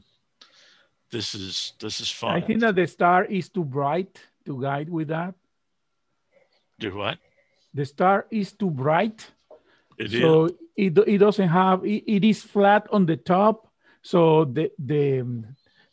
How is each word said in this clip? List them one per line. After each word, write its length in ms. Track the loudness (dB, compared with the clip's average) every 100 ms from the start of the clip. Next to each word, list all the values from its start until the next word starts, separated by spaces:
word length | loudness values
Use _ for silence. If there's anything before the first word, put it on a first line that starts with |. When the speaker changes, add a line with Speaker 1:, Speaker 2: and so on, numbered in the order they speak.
| _ _ _ _ _ _ _ _ _ _ _
Speaker 1:
this 240 | -8 -8
is, 380 | -10 -10 -10 -12 -12
this 200 | -12 -8
is 100 | -10
fun. 220 | -6 -4
Speaker 2:
I 80 | -4
think 200 | -2 -2
that 140 | 0
the 120 | 0 -2
star 380 | 0 2 2
is 240 | 0 -4 -6
too 160 | -8
bright 560 | -6 -4 -4 -4 -6 -14 _ _ -14
to 140 | -8
guide 280 | -6 -6 -6
with 200 | -8 -6
that. 260 | -6 -8 -12 _ _ _ _ _ _ _ _ _ _ _ _ _ -12
Speaker 1:
Do 180 | -10 -6
what? 220 | -8 -8 _ _ _ _ _
Speaker 2:
The 120 | -10
star 420 | -8 0 0 0 -2
is 220 | -6 -6
too 180 | -4 -4
bright. 600 | -2 0 0 0 -6 -20 _ _ -20 _ _ _ -12
Speaker 1:
It 120 | -4
Speaker 2:
So 360 | 0 4 4 2
Speaker 1:
is. 60 | -2 -10 -2
Speaker 2:
it, 220 | 0 2 4
it 120 | 4
doesn't 300 | 4 4 2
have, 360 | 2 2 2
it, 180 | 0 -4 0
it 140 | 2
is 180 | 2 0
flat 440 | -2 2 4 4 2
on 160 | 0 2
the 100 | 0
top. 520 | 0 2 2 0 _ _ _ _
So 420 | -2 2 4 4
the, 280 | 2 -2 -6 -6
the, 680 | -4 0 0 -2 -4 -8 -12 -18 _ _ _